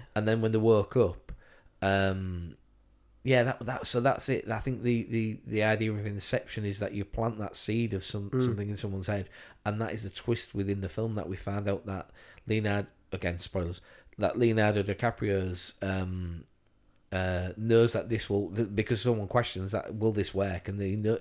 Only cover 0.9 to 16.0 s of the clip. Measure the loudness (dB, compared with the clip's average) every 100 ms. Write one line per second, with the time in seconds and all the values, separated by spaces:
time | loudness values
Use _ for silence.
0.9 | 4 2 0 -12 -16 -18 -20 -20 _ 2
1.9 | 4 2 0 -4 -6 -8 -12 _ _ _
2.9 | _ _ _ 2 4 4 -2 -6 -2 2
3.9 | 2 2 0 0 -2 -2 -4 -4 -2 0
4.9 | 0 0 -2 -2 -4 -4 0 2 2 0
5.9 | -2 -4 0 2 2 -2 -6 -4 -4 -4
6.9 | -4 -6 -2 -2 -4 -4 -2 0 0 0
7.9 | -2 -2 -4 -2 0 0 0 -4 -4 -4
8.9 | -4 -2 -4 -4 -12 -20 -8 -4 -2 -4
9.9 | -4 -8 -6 -2 -2 -2 -2 -2 -2 -4
10.9 | -4 -2 -2 -4 -6 -4 -2 -2 -2 -4
11.9 | -8 -10 -18 -20 -14 -2 0 2 0 -2
12.9 | _ _ -4 -2 -2 -2 -2 -4 -6 -12
13.9 | -20 -20 -2 0 4 4 4 4 4 0
14.9 | 0 -2 0 0 0 0 -2 -2 -2 -4
15.9 | -2